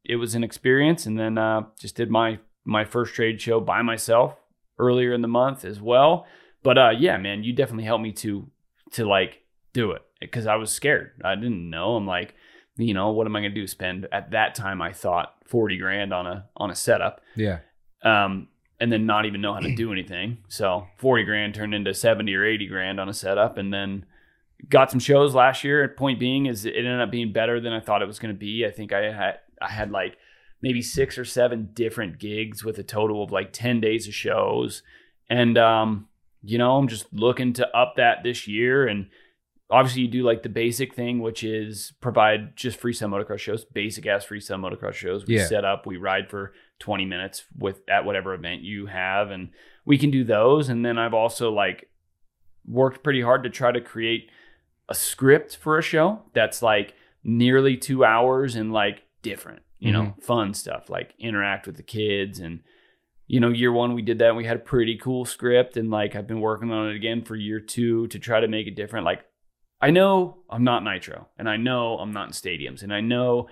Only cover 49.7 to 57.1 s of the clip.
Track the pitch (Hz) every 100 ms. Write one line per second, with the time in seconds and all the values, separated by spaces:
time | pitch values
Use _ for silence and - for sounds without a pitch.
49.7 | _ - 139 147 135 117 107 120 151 131
50.7 | 117 120 117 117 110 117 - 117 104 95
51.7 | 90 - _ _ _ _ _ _ _ -
52.7 | 117 131 - 151 131 120 131 123 - 123
53.7 | 123 117 113 113 117 - _ _ _ _
54.7 | _ - - - - 131 151 - - 156
55.7 | 156 160 160 175 214 - 117 107 - 113
56.7 | 104 101 - _